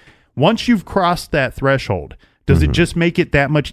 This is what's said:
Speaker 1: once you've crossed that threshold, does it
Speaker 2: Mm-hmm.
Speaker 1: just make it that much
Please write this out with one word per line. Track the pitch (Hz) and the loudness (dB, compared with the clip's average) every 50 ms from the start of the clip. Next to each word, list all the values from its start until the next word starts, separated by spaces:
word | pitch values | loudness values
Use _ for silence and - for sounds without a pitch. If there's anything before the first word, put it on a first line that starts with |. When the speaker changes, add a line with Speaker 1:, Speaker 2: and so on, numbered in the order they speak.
| _ - - _ _ _ - | _ -20 -20 _ _ _ -4
Speaker 1:
once | 120 143 190 226 - - | 0 2 2 2 0 0
you've | 240 240 180 - | 0 0 0 0
crossed | - - 196 175 175 175 - - - | -2 -2 0 0 0 -2 -2 -4 -4
that | - 147 131 117 - | -2 -2 -2 -2 -4
threshold, | - 135 135 139 123 - - 101 80 71 - - - _ _ _ _ _ | -2 0 0 0 0 0 -4 -4 -6 -6 -10 -16 -20 _ _ _ _ _
does | - 90 82 | 2 2 2
it | - | 2
Speaker 2:
Mm-hmm. | 64 - | 2 2
Speaker 1:
just | - 175 - - | 0 0 0 0
make | 170 170 170 165 - | 0 0 0 0 0
it | 160 - | -2 0
that | - 143 139 139 | 0 0 0 0
much | 151 147 139 - | -2 -6 -6 -10